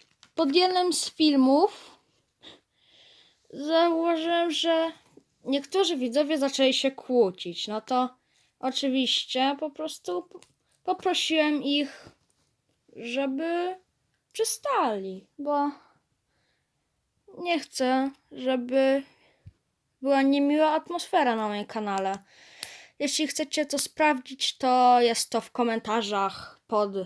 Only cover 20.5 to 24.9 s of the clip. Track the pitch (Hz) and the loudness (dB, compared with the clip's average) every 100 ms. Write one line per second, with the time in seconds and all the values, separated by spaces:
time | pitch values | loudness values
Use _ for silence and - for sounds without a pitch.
20.5 | 302 311 311 311 349 - 359 269 220 214 | 4 4 2 -4 -8 0 2 2 0 -2
21.5 | 208 208 226 208 190 190 196 - - - | -4 -6 -6 -2 -2 -2 -4 -12 -20 -20
22.5 | - - - - _ 285 - 302 - 294 | -12 -12 -12 -20 _ -2 -2 -2 -4 -4
23.5 | - 294 285 - - 302 269 - 262 - | -4 -2 -2 -4 0 2 2 -4 -6 -6
24.5 | - 254 254 247 | -2 2 4 6